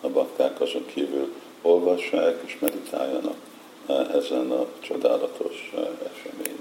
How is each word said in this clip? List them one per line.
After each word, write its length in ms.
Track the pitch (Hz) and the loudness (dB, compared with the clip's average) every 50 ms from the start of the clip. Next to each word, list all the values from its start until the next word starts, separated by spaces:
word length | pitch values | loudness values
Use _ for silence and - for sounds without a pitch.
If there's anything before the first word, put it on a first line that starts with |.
| - | -4
a 40 | 67 | 2
bakták 520 | 67 - 67 67 - - 69 67 - - | 2 2 2 2 2 2 2 2 2 0
azon 240 | 69 64 67 69 65 | -2 0 0 -4 -6
kívül 480 | - - 71 71 69 69 69 69 69 - - - - - - | -6 -4 -2 -2 0 0 -2 -2 -2 -4 -10 -16 -18 -20 -2
olvassák 800 | - 85 85 87 85 90 90 87 - - - 85 85 85 82 - - | 6 6 6 8 8 4 4 2 0 0 0 4 4 4 2 2 -4
és 120 | - - - | -10 -6 -2
meditáljanak, 760 | - - - - - - - - 67 - - - 302 311 - - - - - - - - - - - - | -2 -2 -2 -4 -8 -6 -4 -2 -2 -2 -2 -2 -2 -4 -6 -8 -12 -20 -20 -20 -20 -20 -20 -18 -4 0
eh, 280 | 69 69 67 - 73 | 2 2 2 4 2
ezen 360 | 71 71 - - - 64 - | 2 2 2 0 0 0 0
a 140 | 65 65 67 - - - | 0 0 -2 -2 -6 -12
csodálatos, 920 | - - - - 65 62 60 - - - - - - - - - - - - | -8 -6 -6 2 4 4 4 4 2 -2 -4 -4 -4 -4 -4 -8 -12 -8 -4
eh, 60 | - | -4
eseményen. 720 | - - - - - - - - - - - - - - - - | -4 -4 -4 -6 -8 -10 -10 -10 -12 -12 -10 -8 -8 -8 -8 -8